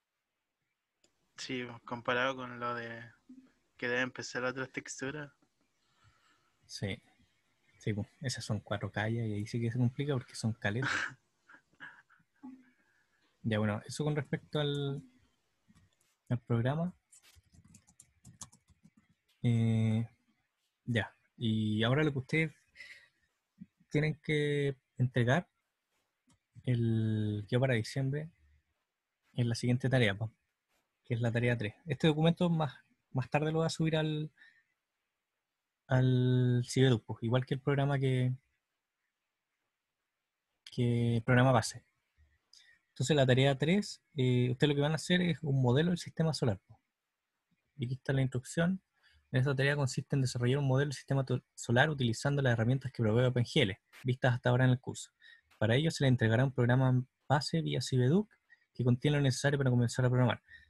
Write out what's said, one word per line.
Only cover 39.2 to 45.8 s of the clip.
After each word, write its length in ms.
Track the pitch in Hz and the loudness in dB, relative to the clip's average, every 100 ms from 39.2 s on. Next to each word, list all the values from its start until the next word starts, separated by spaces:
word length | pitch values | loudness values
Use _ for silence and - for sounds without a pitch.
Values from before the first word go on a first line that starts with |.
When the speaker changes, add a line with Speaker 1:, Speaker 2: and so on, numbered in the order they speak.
| _ _ _ _ _ _ _ _ _ _ _ _ _ _ - | _ _ _ _ _ _ _ _ _ _ _ _ _ _ -12
Speaker 2:
que 460 | - 120 120 117 117 | -4 0 0 0 0
el 40 | |
programa 300 | 123 123 127 | 4 4 6
base. 320 | 123 - - - _ _ _ _ _ _ - _ _ _ | 4 0 -8 -20 _ _ _ _ _ _ -20 _ _ _
Entonces 280 | - 131 151 | -6 2 4
la 80 | 127 | 6
tarea 320 | 127 135 135 | 6 4 2
tres, 440 | 151 196 202 - _ - | 2 0 -2 -10 _ -2
eh, 320 | 127 123 123 | 2 2 0
ustedes 180 | 123 151 | 2 2
lo 60 | 143 | 2
que 60 | |
van 120 | 143 | 0
a 20 | 156 | -2
hacer 260 | - 180 | 0 0
es 160 | 180 - | 0 -2
un 200 | 151 135 | -2 0
modelo 280 | 127 127 | 2 2